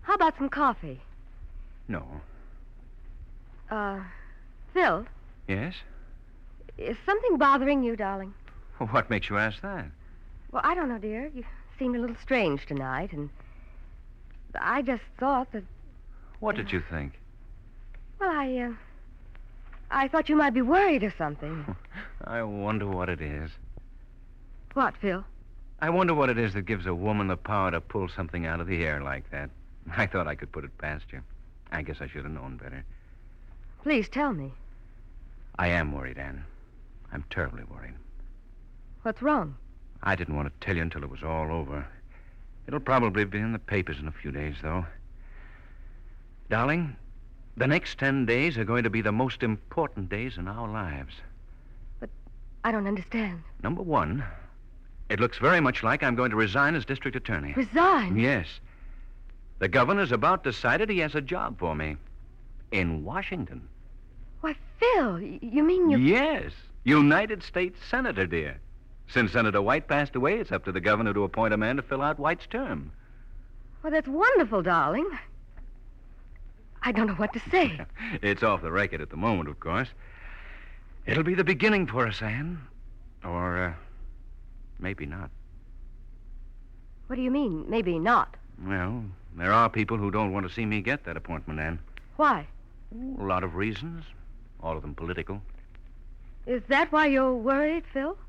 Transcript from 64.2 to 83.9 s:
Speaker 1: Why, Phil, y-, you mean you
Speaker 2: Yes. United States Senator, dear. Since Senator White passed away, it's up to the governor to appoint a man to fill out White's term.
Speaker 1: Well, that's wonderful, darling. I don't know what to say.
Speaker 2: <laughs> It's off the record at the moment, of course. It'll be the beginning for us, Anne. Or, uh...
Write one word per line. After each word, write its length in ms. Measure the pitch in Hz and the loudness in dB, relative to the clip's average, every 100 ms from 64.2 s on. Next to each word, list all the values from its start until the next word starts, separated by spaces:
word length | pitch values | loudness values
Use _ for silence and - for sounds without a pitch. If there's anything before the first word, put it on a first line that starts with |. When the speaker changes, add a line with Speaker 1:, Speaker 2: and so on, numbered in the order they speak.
| - - | -16 -6
Speaker 1:
Why, 140 | 320 294 - - | -4 -4 -10 2
Phil, 340 | 466 440 247 | 6 6 4
y-, 260 | 170 196 - | 0 -4 -8
you 220 | 233 262 | 0 4
mean 260 | 311 370 339 | 6 8 8
you 80 | 185 | 8
Speaker 2:
Yes. 540 | 135 226 302 277 - - - - | 8 8 6 2 -2 -10 -16 -2
United 600 | 120 151 143 160 214 208 | 6 10 10 8 4 -2
States 360 | - 180 180 - - | -2 0 0 -2 -2
Senator, 360 | 247 254 98 90 | 0 2 2 2
dear. 340 | 82 73 67 - - - - - | 2 -2 -6 -12 -16 -18 -18 0
Since 240 | 127 110 | 4 4
Senator 300 | 120 110 101 | 6 4 4
White 260 | 101 147 - | 4 2 4
passed 280 | 143 143 127 | 2 2 2
away, 240 | 139 220 | 2 2
it's 120 | 196 | 0
up 140 | 92 - | -2 -2
to 60 | |
the 100 | 90 | 0
governor 320 | 92 107 110 | 4 4 4
to 100 | 101 | 4
appoint 300 | 98 - 95 | 2 4 4
a 40 | 107 | 4
man 180 | 110 139 | 4 0
to 60 | |
fill 200 | - 135 | 0 0
out 180 | 143 147 | 2 2
White's 280 | 147 175 - | 2 0 -2
term. 440 | 233 262 85 69 - - - - - - - - - | -4 -2 -4 -6 -14 -18 -18 -14 -14 -16 -18 -16 -8
Speaker 1:
Well, 80 | 311 | 0
that's 160 | 311 269 | 2 2
wonderful, 560 | 294 453 494 240 214 | 4 6 8 6 4
darling. 440 | 180 165 143 208 370 285 - - - - - - - - - - - - - - - - | 4 4 4 2 0 -4 -12 -16 -16 -14 -14 -14 -18 -18 -18 -18 -16 -16 -16 -16 -18 -4
I 100 | 247 | 0
don't 160 | 214 220 | 2 2
know 60 | |
what 200 | 180 208 | 2 0
to 80 | 233 - | -2 2
say. 280 | 370 277 151 - - | 4 6 2 -8 -8
Speaker 2:
<laughs> 200 | 226 190 | -6 0
It's 220 | 104 98 | 0 4
off 180 | 113 95 | 4 4
the 100 | 82 | 2
record 300 | 90 98 80 | 2 2 -2
at 80 | 73 | -6
the 80 | 73 | 0
moment, 320 | 110 98 73 | 2 2 0
of 100 | 76 | -4
course. 300 | 82 92 127 - - - - - - - - - - - - | -2 0 -2 -8 -18 -16 -14 -12 -14 -14 -14 -16 -16 -10 0
It'll 180 | 147 | 2
be 120 | 165 185 | 4 4
the 80 | |
beginning 440 | 170 170 214 208 165 | 4 6 6 6 4
for 200 | 117 113 | 2 2
us, 140 | 104 | 2
Anne. 400 | 110 113 160 170 - - - - - - | -2 -2 -2 -6 -10 -14 -14 -14 -16 -10
Or, 400 | 87 87 90 87 | -4 0 2 2
uh... 100 | 90 82 - | 0 -2 -12